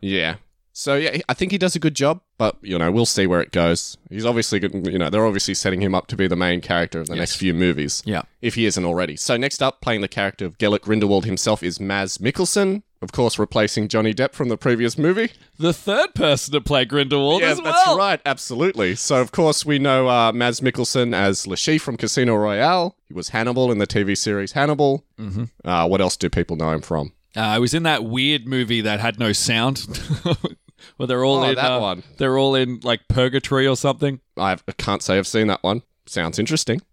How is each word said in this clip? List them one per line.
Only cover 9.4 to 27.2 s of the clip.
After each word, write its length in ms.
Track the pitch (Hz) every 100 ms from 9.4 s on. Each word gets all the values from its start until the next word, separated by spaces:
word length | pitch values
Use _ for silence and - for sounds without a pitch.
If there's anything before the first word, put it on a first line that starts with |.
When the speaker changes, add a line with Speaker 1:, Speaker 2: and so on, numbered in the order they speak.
| 139 -
Speaker 1:
up, 200 | 131 -
playing 180 | - 110
the 80 | 98
character 380 | - 98 - 92
of 100 | 82
Gellert 240 | 107 104
Grindelwald 460 | - 107 104 101 101
himself 360 | 95 - 107
is 140 | 87 85
Maz 380 | 98 98 95 -
Mikkelsen, 600 | 104 - 180 - 196 196 - _
of 100 | -
course, 260 | - 120 -
replacing 500 | 104 - 107 - 107
Johnny 260 | 113 110
Depp 180 | 107 135
from 160 | - 127
the 80 | 110
previous 400 | 143 120 117 113
movie. 360 | 156 190 226 - _ _
Speaker 2:
The 160 | 160
third 400 | 170 - 208 381
person 400 | - 156 139 -
to 80 | 143
play 240 | 113 143 127
Grindelwald 560 | 139 139 143 139 170
Speaker 1:
Yeah, 60 | 165
Speaker 2:
as 100 | 151
Speaker 1:
that's 260 | 160 330 370
Speaker 2:
well. 120 | 277
Speaker 1:
right, 220 | 196 180
absolutely. 680 | - 135 - 120 170 185 95
So, 260 | 98 - 135
of 100 | 123
course, 360 | - 160 151 151
we 120 | 147
know, 300 | 139 131 131
uh, 240 | 123 113
Maz 300 | 113 120 117
Mikkelsen 520 | 131 123 120 135 120
as 320 | 98 98 98 -
Le 80 | 92
Chiffre 260 | - 156
from 160 | - 120
Casino 360 | 107 - 123
Royale. 600 | 110 104 101 139 180 202 - _
He 40 |
was 140 | 76 85
Hannibal 420 | 113 117 123 127
in 60 | 110
the 100 | 101
T 160 | 113
V 100 | 98
series 380 | 98 - 101 98
Hannibal. 520 | - 143 147 143 139 _ -
Speaker 2:
Mm-hmm. 240 | 107 98 120 _ -
Speaker 1:
Uh, 180 | 87 85
what 140 | 95
else 160 | 92 -
do 140 | 85
people 260 | - 85 82
know 140 | 80
him 100 | 78
from? 320 | - 82 71 _